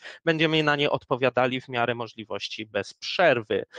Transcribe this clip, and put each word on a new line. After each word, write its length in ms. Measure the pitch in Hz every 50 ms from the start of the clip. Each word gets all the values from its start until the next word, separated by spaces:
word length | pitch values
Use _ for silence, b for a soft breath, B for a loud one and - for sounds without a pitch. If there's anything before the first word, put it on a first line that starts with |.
| B B B B -
Będziemy 380 | 165 160 156 165 156 160 156
na 140 | 151 147 147
nie 140 | 143 143 143
odpowiadali 680 | - - - - 135 123 131 123 - 123 127 127 127 127
w 80 | - 135
miarę 260 | 127 120 120 120 117
możliwości 720 | 120 117 107 - 113 107 - 104 101 - - - - 110
bez 280 | 107 101 101 98 - -
przerwy. 680 | _ - - - - 180 156 131 120 107 - 104 - - B B